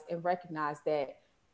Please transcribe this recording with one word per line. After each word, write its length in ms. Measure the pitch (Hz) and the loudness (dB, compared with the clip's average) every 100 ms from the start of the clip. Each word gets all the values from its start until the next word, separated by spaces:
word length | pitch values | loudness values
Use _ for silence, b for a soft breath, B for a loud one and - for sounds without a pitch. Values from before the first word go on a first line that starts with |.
| - | -2
and 140 | 170 | -2
recognize 540 | 175 180 175 156 147 151 160 | 2 0 0 -2 -2 -2 0
that 320 | 151 135 - _ _ _ | 2 0 -4 _ _ _